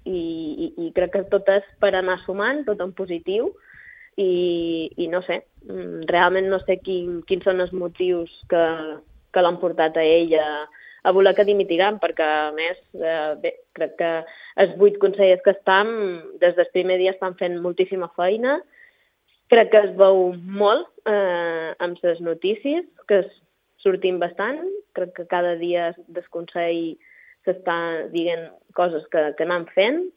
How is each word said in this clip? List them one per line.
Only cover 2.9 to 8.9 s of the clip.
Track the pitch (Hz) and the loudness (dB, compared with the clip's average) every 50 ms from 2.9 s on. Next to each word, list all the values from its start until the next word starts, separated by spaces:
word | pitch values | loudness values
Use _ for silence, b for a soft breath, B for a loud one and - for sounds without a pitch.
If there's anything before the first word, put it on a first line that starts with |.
| 175 | -6
positiu, | - 190 180 170 165 - - - 220 254 392 - B B B B B B B B B B B B | -10 -8 -6 -6 -6 -4 -4 -2 -2 -2 -4 -6 B B B B B B B B B B B B
i, | - 196 185 180 175 180 180 170 170 170 165 165 165 160 - | -2 0 2 2 2 0 0 0 -2 -2 -4 -4 -4 -6 -8
i | - - 175 | -6 -6 -4
no | 165 170 180 | -2 -4 -4
sé, | 180 - 170 - _ _ _ _ | -4 -4 -6 -6 _ _ _ _
mm, | - - 190 185 180 175 170 165 160 | -18 -14 -12 -12 -10 -10 -10 -8 -4
realment | 160 175 175 180 180 180 190 190 190 | 0 2 4 4 4 2 0 0 0
no | 190 185 | -2 -2
sé | 190 - 185 180 | 0 -2 -2 -2
quin, | - 190 190 180 175 175 175 170 165 | -2 -6 -4 -4 -4 -6 -8 -8 -4
quins | - 190 180 - | -4 -4 0 0
són | 196 185 180 | 0 0 0
els | 180 175 185 | -2 -4 -4
motius | 185 175 175 175 - 185 180 180 170 170 170 - - - | -8 -8 -8 -6 -4 -2 -2 -2 -2 -4 -8 -12 -20 -6
que, | - 185 170 165 160 165 160 156 156 | -2 0 2 2 0 -2 -6 -8 -12